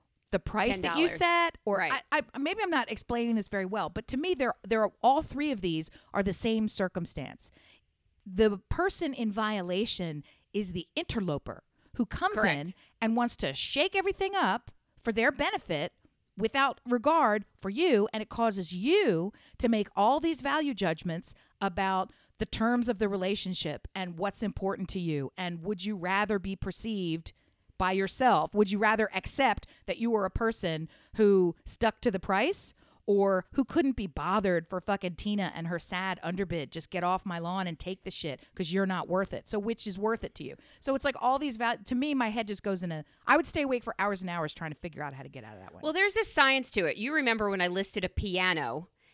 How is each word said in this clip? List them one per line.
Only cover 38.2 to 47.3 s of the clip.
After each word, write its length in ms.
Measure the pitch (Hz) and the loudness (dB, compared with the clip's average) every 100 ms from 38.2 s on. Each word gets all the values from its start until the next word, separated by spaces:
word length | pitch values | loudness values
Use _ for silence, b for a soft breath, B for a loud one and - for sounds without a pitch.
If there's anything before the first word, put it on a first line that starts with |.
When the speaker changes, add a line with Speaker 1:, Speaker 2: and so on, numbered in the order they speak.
| 160 127 b | -8 -8 b
Speaker 1:
'cause 180 | - 165 | -8 -2
you're 140 | 185 196 | 0 0
not 220 | 185 - | 0 0
worth 240 | 185 190 | 0 0
it. 140 | - - | -6 -6
So 100 | 214 | -4
which 300 | 208 226 214 | -2 -4 -6
is 100 | 190 | -4
worth 240 | 214 226 | -2 -2
it 140 | - - | -6 -10
to 80 | |
you? 100 | 135 - b b | -12 -14 b b
So 140 | - | -2
it's 100 | 269 | 0
like 120 | 285 262 | 0 0
all 200 | 247 269 | 2 2
these 160 | 294 220 | 0 -2
val-, 220 | 233 226 | -2 -2
to 100 | 202 254 | -2 -2
me, 180 | 294 | 0
my 160 | 277 226 | 0 0
head 160 | 220 214 | -2 -4
just 160 | 202 | -4
goes 220 | 208 185 | -4 -2
in 80 | 175 | -4
a, 120 | 156 - b - | -6 -10 b 4
I 100 | 285 | 4
would 100 | 294 | 4
stay 160 | 330 | 0
awake 200 | 277 247 | 0 0
for 120 | 233 - | -2 -2
hours 220 | 202 190 | 0 0
and 100 | 185 | -4
hours 240 | 175 151 | -4 -4
trying 160 | - 160 | -4 -8
to 60 | 147 | -8
figure 240 | 175 147 | -10 -8
out 120 | 147 | -10
how 100 | 135 | -10
to 40 | 135 | -14
get 140 | 139 | -14
out 100 | 110 | -16
of 60 | 107 | -16
that 140 | 95 | -16
one. 80 | - | -8
Speaker 2:
Well, 100 | 302 | -4
there's 240 | 320 403 403 | 2 2 2
a 80 | |
science 460 | 427 - 269 269 254 | 0 4 4 4 0
to 120 | 214 160 | 0 0
it. 100 | - | 0
You 160 | 233 | -2
remember 380 | 311 254 | 0 2